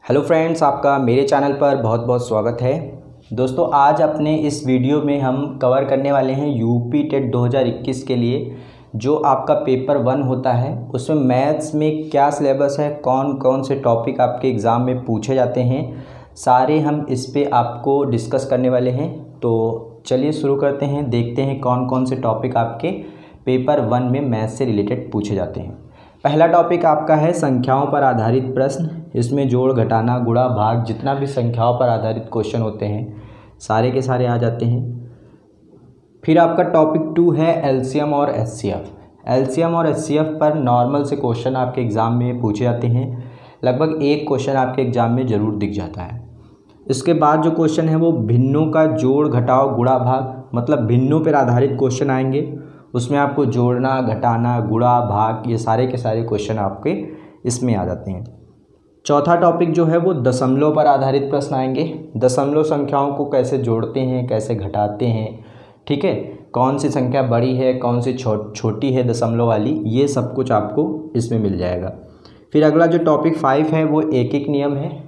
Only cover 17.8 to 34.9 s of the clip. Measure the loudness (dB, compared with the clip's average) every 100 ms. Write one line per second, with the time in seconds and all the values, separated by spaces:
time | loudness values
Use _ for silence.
17.8 | 0 2 2 -2 -2 -4 0 0 2 2
18.8 | 0 -2 -4 -8 -16 -4 0 2 0 -4
19.8 | -12 -18 -2 0 0 0 0 0 0 0
20.8 | -2 -2 -2 -2 0 -2 -2 -2 -2 0
21.8 | 0 -2 -2 -2 -2 -2 -2 -2 -2 -4
22.8 | -6 -6 -12 -18 -20 -8 -2 0 2 0
23.8 | 2 0 0 0 0 -2 -4 -2 -2 0
24.8 | 0 -4 -4 -6 -2 -4 -4 -6 -10 -14
25.8 | -20 -20 -20 _ -2 4 4 4 4 2
26.8 | 2 2 2 2 2 0 0 0 2 0
27.8 | 2 2 2 2 2 0 0 -2 -2 -2
28.8 | -6 -8 -8 -4 -2 0 2 2 2 2
29.8 | 2 2 0 0 0 2 2 2 0 0
30.8 | -2 -4 -4 -4 -4 -2 -2 0 0 2
31.8 | 2 2 -2 -4 -6 -4 -2 -2 -4 -4
32.8 | -6 -4 -8 -12 -20 -20 -20 -20 -2 0
33.8 | 0 0 -2 0 0 0 0 0 -2 -2
34.8 | -4